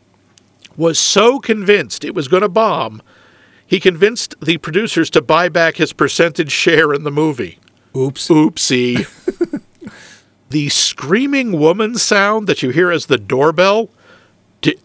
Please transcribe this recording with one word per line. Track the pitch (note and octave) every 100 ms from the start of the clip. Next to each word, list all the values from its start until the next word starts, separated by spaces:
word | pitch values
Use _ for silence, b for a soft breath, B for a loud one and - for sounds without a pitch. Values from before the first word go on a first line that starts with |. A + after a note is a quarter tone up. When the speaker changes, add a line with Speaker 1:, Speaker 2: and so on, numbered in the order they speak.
| _ _ _ _ _ _ - -
Speaker 1:
was | E3 D#3
so | - G3 A3+ C4+
convinced | - G#3+ F#3+ G3+ A#2 - D3
it | G#3
was | C3
gonna | F3+ G3+
bomb, | G#3+ A3 D#3 A2+ A2 - b b b b b b
he | F#3
convinced | F#3 D#3+ G3+ A#3 - -
the | D3 E3+
producers | - E3+ A3+ E3 D#3+
to | E3
buy | C3+ D#3+ F3+
back | E3+ E3 -
his | D3+
percentage | - C#3+ - E3+ D#3 D3+
share | - F3 D#3+ D#3
in | C#3+
the | D3
movie. | D3 D#3 B2 F2+ - _ _ _ C3+
Speaker 2:
Oops. | C#3 - -
Speaker 1:
Oopsie. | D#3 D#3+ - - B2+ B2 B2 - - - - F4 A#3+
<laughs> | - _ - B B B B B -
The | D3+ C#3+
screaming | - - - C3 G#3 C#4 C#4 A#3+ E3
woman | D3+ G3 A3 A#3+
sound | - G#3 G3+ A3 F#3+
that | C#3+
you | C3
hear | C#3+ F3+
as | D#3+ -
the | B2+
doorbell, | G2 C3 D3+ D#3+ F#3+ G#3+ A3+ _ b b b b b _
di-, | - -